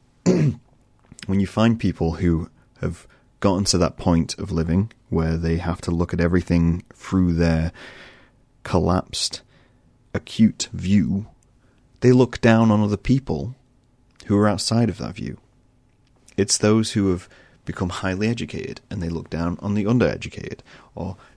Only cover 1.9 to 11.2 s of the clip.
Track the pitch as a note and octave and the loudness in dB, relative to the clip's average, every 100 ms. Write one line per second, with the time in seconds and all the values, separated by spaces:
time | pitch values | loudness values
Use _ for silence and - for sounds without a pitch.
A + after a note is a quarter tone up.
1.9 | - E2 E2 F2 E2 E2+ _ _ - F2+ | 0 -2 0 2 0 -2 _ _ -8 -6
2.9 | E2+ - _ _ - G2+ F#2 G2 F2+ E2+ | -6 -16 _ _ -2 0 0 0 2 0
3.9 | - F#2 E2 D#2 - - E2 D#2+ F#2 A2 | 0 2 2 0 -6 -6 -2 0 0 -2
4.9 | _ - E2 D#2+ E2 E2 E2 F2 E2 - | _ -4 -2 0 -2 -2 -2 -2 -6 -4
5.9 | E2+ E2+ E2+ E2+ F2+ - F2 E2 F2 - | -2 -2 -2 0 0 2 2 2 0 -6
6.9 | - - F#2 F2+ E2 E2+ D#2+ D#2+ - - | -16 -2 0 2 2 2 2 -2 -6 -20
7.9 | - - - _ _ _ _ - F2+ F2 | -20 -20 -20 _ _ _ _ -2 0 2
8.9 | F2+ - - - - _ _ _ _ _ | 0 -2 -8 -8 -10 _ _ _ _ _
9.9 | _ _ - - - G#2+ - - F2+ F2+ | _ _ -10 -6 2 2 2 -10 -6 0
10.9 | G2+ D#2 G2 | 2 2 -2